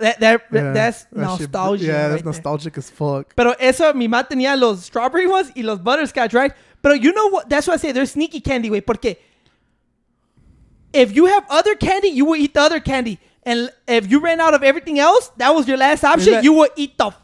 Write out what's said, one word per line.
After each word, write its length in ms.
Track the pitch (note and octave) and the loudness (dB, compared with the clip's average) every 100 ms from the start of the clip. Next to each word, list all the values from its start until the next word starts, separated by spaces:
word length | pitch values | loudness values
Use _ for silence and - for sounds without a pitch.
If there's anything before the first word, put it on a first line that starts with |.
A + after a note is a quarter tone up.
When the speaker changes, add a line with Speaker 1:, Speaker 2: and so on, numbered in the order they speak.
Speaker 1:
That, 180 | A3 A3 | -2 2
that, 240 | A3 A3+ - | 2 2 -2
Speaker 2:
Yeah, 200 | A3 C#3+ | -4 -2
Speaker 1:
that's 320 | G#3+ A3+ - _ | -2 -2 -4 _
Speaker 2:
that 260 | - F#3 F3+ | -8 -6 -6
shit, 140 | C#3+ | -6
Speaker 1:
nostalgia 320 | F#3+ F#3+ G3+ D#3+ | -4 -4 -2 -2
Speaker 2:
yeah, 60 | |
that's 180 | D3+ D3+ | -2 -2
Speaker 1:
right 140 | D#3 | -4
there. 80 | D#3+ | -6
Speaker 2:
nostalgic 440 | D3+ D3 D3 D#3+ C#3+ | -8 -6 -8 -8 -14
as 140 | - | -16
fuck. 460 | - D3 C#3 - - | -8 -6 -6 -6 -2
Speaker 1:
Pero 180 | A#3+ B3 | 0 2
eso, 320 | B3+ B3+ D#4 | 0 2 0
mi 140 | C#4 A#3 | 0 -2
mamá 200 | A#3 C4 | -2 -2
tenía 300 | C4 C4+ C4+ | -4 -2 0
los 220 | A#3 F#3+ | 0 -2
strawberry 440 | - A#3 B3+ E4+ F#4 | -8 -6 -4 -2 0
ones 240 | F#4+ C#4 | -2 -4
y 80 | C4 | -8
los 160 | A3 G3+ | -8 -6
butterscotch, 560 | G3+ D4 C#4+ C4+ A3+ | -4 -2 -4 -4 -2
right? 180 | A#3 C#4 - _ _ | 0 0 -4 _ _
Pero 140 | C#4+ C#4+ | 2 4
you 160 | C4+ | 2
know 160 | G#4 G#4 | 2 0
what? 200 | F#4+ - | -2 -2
That's 200 | D4 F4 | -4 -2
why 60 | |
I 20 | D#4+ | -4
say 160 | D#4 | -2
they're 120 | B3 | -4
sneaky 360 | C#4 C#4 E4 D4 | -4 -4 -6 -8
candy, 280 | - B3+ A3+ | -6 -6 -4
güey. 160 | G#3 | -4
Porque 320 | A#3+ G#3+ A#3 - _ _ _ _ _ _ _ _ _ _ _ _ _ _ _ _ _ | -4 -4 -6 -8 _ _ _ _ _ _ _ _ _ _ _ _ _ _ _ _ _
if 220 | C#4+ A#3 | 2 2
you 120 | A#3+ F4+ | 4 4
have 180 | G4+ G4 | 2 0
other 240 | D4+ G#4 G#4 | 0 0 -2
candy, 320 | E4+ F#4+ G4 | -2 0 0
you 160 | C4 | 0
will 120 | D4+ D#4+ | 0 0
eat 180 | C#4+ | 0
the 60 | D4 | 0
other 200 | D4+ E4 | 0 0
candy. 380 | - C4 A#3 F#3 _ _ | -4 -4 -6 -10 _ _
And 280 | B3 A#3 B3 - - | -6 -4 -6 -10 -2
if 220 | A#3 G3 | -2 2
you 100 | C#4+ | 0
ran 200 | E4 E4 | 2 0
out 140 | D#4+ | 2
of 80 | D4 | 4
everything 360 | C#4 D#4+ E4+ C#4+ | 2 0 -2 2
else, 320 | D#4 A4+ - - | 4 2 0 -2
that 120 | B3+ | 2
was 120 | D#4+ B3 | 2 0
your 100 | C4 | 2
last 280 | C4+ D4+ | 2 2
option, 240 | C#4+ D4+ F#3 | 2 4 4
Speaker 3:
Is 60 | A3 | 6
that 80 | |
Speaker 1:
you 80 | C#4 | 4
will 160 | D#4 D4 D4+ | 6 4 0
eat 220 | C#4+ - | -8 -4
the 120 | G#3+ - | -4 -2